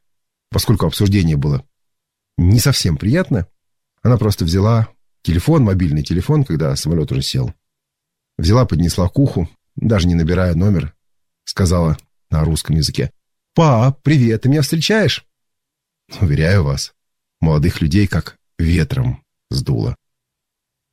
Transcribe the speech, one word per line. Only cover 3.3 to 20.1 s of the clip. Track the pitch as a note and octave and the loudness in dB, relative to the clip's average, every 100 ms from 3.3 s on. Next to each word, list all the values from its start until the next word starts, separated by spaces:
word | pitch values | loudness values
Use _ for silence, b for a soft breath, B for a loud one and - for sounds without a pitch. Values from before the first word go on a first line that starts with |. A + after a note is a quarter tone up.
| A2+ E2+ _ _ _ _ _ | -4 -4 _ _ _ _ _
она | A2 B2 | 0 2
просто | A2 G2 | 0 0
взяла | F2 F#2 G#2 A2+ A2 _ _ _ | 0 2 2 2 0 _ _ _
телефон, | - E2+ - D#3+ | -2 -2 2 2
мобильный | A2 F#2+ F2+ D2+ | 2 2 0 -2
телефон, | C#2 E2+ - D3+ | -2 -4 0 0
когда | C#3 D#2 D2+ | 0 -2 -2
самолет | C#2 D2 E2 D2 | -2 -2 -2 -2
уже | C2 | -4
сел. | C#2 - - - _ _ _ _ _ _ _ - | -4 -4 -6 -8 _ _ _ _ _ _ _ -4
Взяла, | D#2+ A2+ B2+ | 2 2 2
поднесла | D#2 E2+ - F2+ | 0 -2 0 -2
к | - | 0
уху, | C#3 - E2+ _ _ - | 0 -2 -6 _ _ -6
даже | - G#2+ F2 | -2 0 2
не | E2+ | 0
набирая | D#2+ F2+ F2+ | 0 0 0
номер, | E2 G2 F#2 - _ _ _ _ _ | 2 0 0 -4 _ _ _ _ _
сказала | - - F#2+ F2+ E2 D2 _ _ _ | -14 -2 0 2 0 -2 _ _ _
на | D#2+ | -2
русском | D#2 D#2 - | 0 -2 -2
языке: | D#2 C#2 - B1+ _ _ _ _ | -2 0 -2 -6 _ _ _ _
"Пап, | - D#3+ A#2 B2+ C3+ | 0 2 4 2 0
привет, | - D3+ A#2+ A2 | 0 2 2 2
ты | B2 | 0
меня | D3+ | 0
встречаешь?" | C#3 E3+ - A3 F3+ - _ _ _ _ _ _ _ _ _ - | 0 -2 0 0 0 -2 _ _ _ _ _ _ _ _ _ -4
Уверяю | F2 C#2+ D#2 G2+ | 0 2 2 2
вас, | C#2+ C#2 - _ _ _ _ _ | 0 -4 -8 _ _ _ _ _
молодых | D#2+ D2+ D2 - | 0 2 0 -2
людей | D#2+ F#2 G2+ | 0 0 0
как | E2 - - _ _ | -2 -6 -18 _ _
ветром | E2 E2+ D2 C2 B1 B1+ _ _ _ | 0 0 0 -2 -4 -6 _ _ _
сдуло. | C2+ - B1 A#2 - _ | -8 -4 -4 -4 -6 _